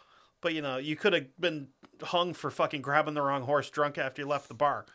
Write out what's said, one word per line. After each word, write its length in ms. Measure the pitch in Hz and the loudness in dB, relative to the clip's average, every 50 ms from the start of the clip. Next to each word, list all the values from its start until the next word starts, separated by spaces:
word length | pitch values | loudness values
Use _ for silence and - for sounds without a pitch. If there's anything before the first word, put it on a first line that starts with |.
| _ _ _ _ _ _ _ _ | _ _ _ _ _ _ _ _
but, 120 | - 170 165 | -6 -4 -4
you 80 | 156 | -2
know, 160 | 147 139 127 131 | -4 -4 -4 -4
you 180 | 143 151 151 | -4 -4 -4
coulda 300 | 151 - 208 175 165 135 131 _ - | 0 2 4 4 2 2 -2 _ -2
been 300 | 170 175 160 151 139 - _ _ - - _ - 151 | -2 -2 -2 -2 -6 -10 _ _ -20 -20 _ -12 -6
hung 300 | - - 175 175 180 156 | 0 2 2 2 2 0
for 160 | - - 139 | -4 -6 -4
fucking 300 | - - 170 - - 143 | -2 0 0 0 0 -4
grabbing 320 | 123 139 143 151 151 156 151 | -4 2 2 2 2 2 0
the 80 | 147 | 0
wrong 220 | 143 139 139 139 127 | 0 2 2 0 0
horse 260 | 135 147 143 131 - | 2 2 2 0 0
drunk 280 | - 151 147 147 143 170 | 0 0 0 0 0 -2
after 240 | 143 135 - - | -4 -4 -4 -6
you 60 | 143 139 | -4 -2
left 200 | 147 139 - - | -2 -2 -4 -6
the 60 | 120 | -2
bar. 320 | 110 147 143 131 107 - - - | 2 2 2 2 0 -4 -10 -12